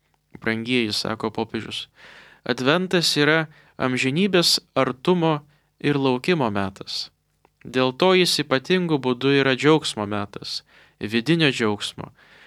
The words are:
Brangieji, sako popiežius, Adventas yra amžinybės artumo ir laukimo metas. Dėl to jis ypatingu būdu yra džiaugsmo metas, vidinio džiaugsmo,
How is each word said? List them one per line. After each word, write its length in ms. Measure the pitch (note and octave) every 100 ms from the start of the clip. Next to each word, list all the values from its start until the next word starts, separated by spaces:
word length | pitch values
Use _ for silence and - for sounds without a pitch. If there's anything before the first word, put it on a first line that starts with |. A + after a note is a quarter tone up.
| _ _ _ -
Brangieji, 520 | - A2+ A2+ B2+ A2+
sako 380 | G#2 - A2 A2+
popiežius, 540 | G#2+ A2+ A#2 G2+ - - _ - - - _ -
Adventas 640 | B2 B2+ E3 F#3 F3+ D#3+ D3
yra 300 | D3 D#3+ D#3 - _ -
amžinybės 800 | C3 B2+ C3 D3 G3+ F#3 E3 - - -
artumo 640 | B2+ B2+ - F#3 E3 D3+ - _ _ _
ir 160 | C#3+ C#3+
laukimo 480 | C3+ B2 D3 F3 A#2+
metas. 540 | G2+ G2 G2 - - - _ _ _ _ _ -
Dėl 240 | B2 B2+
to 220 | B2+ F#3
jis 220 | F#3 F3 -
ypatingu 560 | D3 C3 C3 F#3 F3 D3+
būdu 300 | B2+ B2 C3+ C#3
yra 160 | C3+ B2+
džiaugsmo 480 | C3+ D#3 D3+ - G2+
metas, 540 | G#2 G#2 - - - - - _ -
vidinio 480 | G#2 A2+ A#2 E3+ D3+
džiaugsmo, 640 | B2 A2 G#2 - - - - _ -